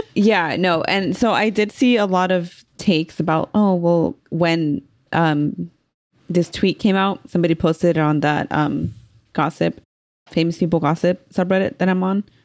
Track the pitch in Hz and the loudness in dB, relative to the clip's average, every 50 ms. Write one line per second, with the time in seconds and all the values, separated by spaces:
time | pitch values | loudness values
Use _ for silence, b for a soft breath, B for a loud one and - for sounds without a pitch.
0 | - - - - 196 220 214 185 170 151 120 160 185 185 170 160 - - 185 196 | -2 -2 0 2 2 2 2 2 0 -2 -2 0 0 0 0 0 0 -2 -2 -2
1 | 190 151 185 - 247 226 185 123 208 226 202 220 208 208 - - 262 247 247 220 | -2 -2 -2 0 0 0 2 0 0 0 0 0 -2 -2 0 0 2 2 4 2
2 | 208 190 185 180 180 180 185 180 170 175 - - - _ _ - - - 175 156 | 2 2 0 0 2 2 0 -2 -2 -6 -12 -20 -20 _ _ -4 -2 0 0 0
3 | 160 - - - 160 170 156 160 - - - 214 208 196 185 175 170 170 175 170 | -2 -4 -6 -4 -2 0 0 0 -2 -2 0 2 2 2 2 2 2 2 2 2
4 | 160 - - - _ - - 165 170 165 165 165 160 147 143 - - _ _ _ | 0 -2 -4 -8 _ -6 -2 0 0 0 0 0 0 -2 -2 -4 -8 _ _ _
5 | _ _ - 160 165 160 151 147 147 147 - 175 170 165 _ _ _ _ _ _ | _ _ -2 0 2 2 0 0 -2 -2 -4 -6 -10 -12 _ _ _ _ _ _
6 | _ _ _ _ _ - 170 175 165 - - - - 190 - - - 208 190 190 | _ _ _ _ _ -4 -2 -2 -2 -2 -2 -2 -2 -2 0 0 0 0 2 2
7 | 190 196 190 - - - - 175 170 165 165 - - 160 165 - - 175 160 160 | 0 -2 -2 -6 -8 -4 -2 0 0 0 0 0 0 0 0 2 0 0 2 2
8 | 156 151 151 147 143 147 147 - - - - 151 151 147 - 151 160 - - - | 2 0 0 0 0 0 0 -2 -2 -2 -2 -2 -2 -2 -2 -4 -6 -6 -8 -12
9 | - _ _ _ _ _ - - 147 139 - - 170 170 - - - _ _ _ | -20 _ _ _ _ _ -4 -2 -2 -2 -2 -2 -4 -4 -4 -8 -14 _ _ _
10 | _ _ _ _ _ - - 165 165 170 165 - 180 165 170 160 160 147 165 - | _ _ _ _ _ -4 -2 0 0 0 0 -2 -2 0 0 0 0 0 0 0
11 | - 175 180 - _ _ - - 180 180 190 190 196 - - - 185 190 185 185 | 0 0 0 -2 _ _ -4 -2 0 0 0 0 0 -2 -2 -2 0 0 0 0
12 | 185 185 190 202 202 _ _ _ | 0 -2 -2 -2 -4 _ _ _